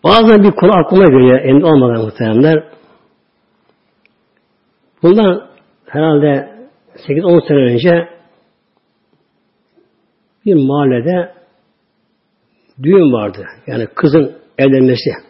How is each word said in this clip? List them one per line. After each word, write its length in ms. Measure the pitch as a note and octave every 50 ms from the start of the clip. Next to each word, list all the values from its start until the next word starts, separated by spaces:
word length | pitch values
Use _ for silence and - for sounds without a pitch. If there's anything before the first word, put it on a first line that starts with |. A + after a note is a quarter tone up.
| -
Bazen 400 | D3+ G3+ A3+ A3+ A3 A3 G#3 G3
bir 80 | G#3
konu 200 | - - F3+ F#3 G#3+ F3+ D#3
aklıma 180 | - F#3 F#3+ G3
geliyor, 360 | E3 C3 C3 B2+ B2+ B2+ C3
emin 220 | - C3 C3+ D3
olmadan 440 | E3 E3 D#3 C#3 B2+ B2 A#2 A2+ A2
muhtemelenler. 680 | G#2+ - - A#2+ A2 A2 A#2 C#3 D#3 D#3+ D3+ D3+ - - _ _ _ _ _ _ _ _ _ _ _ _ _ _ _ _ _ _ _ _ _ _ _ _ _ _ _ _ _ _ _ _ _ _ _ _ _ _ _ _ _ _ _ _ _ -
Bundan 440 | E3+ F#3+ A3 G#3+ F#3+ F3+ - - _ _ _ _ _ _ _ _
herhalde 720 | - - D3 D#3 D#3+ D#3 D3 D3 D3 C#3 C3+ - - G#3 A3 B3+ C#4+ _ _ _ _ _ - -
sekiz 180 | - C#3 D#3 F#3+
on 140 | F3+ F3 E3
sene 180 | - - D3
önce 520 | C#3+ C3 A#2+ A#2+ A#2 C#3+ F3+ E3+ E3+ E3+ - - _ _ _ _ _ _ _ _ _ _ _ _ _ _ _ _ _ _ _ _ _ _ _ _ _ _ _ _ _ _ _ _ _ _ _ _ _ _ _ _ _ _ _ _ _ _
bir 220 | G#3 F#3+ D3+ C3+
mahallede 680 | C3 C3+ D3 C#3+ C3+ B2 A#2+ A#2 E3 F#3 F3+ F3 F3+ - _ _ _ _ _ _ _ _ _ _ _ _ _ _ _ _ _ _ _ _ _ _ _ _ _ _ _ _ - C3
düğün 300 | D3+ G3 G3 E3+ C#3 B2
vardı. 320 | A2+ G#2 G#2 G2 - F#2+ - - _ _
Yani 200 | - B2+ A2+ A2+ - _
kızın 420 | - - D3+ C#3 E3 C#3 A#2+ - - _ _ _
evlenmesi 520 | - C3+ C#3 C3+ C3 C3 B2+ B2 A#2+ - C3+ - - -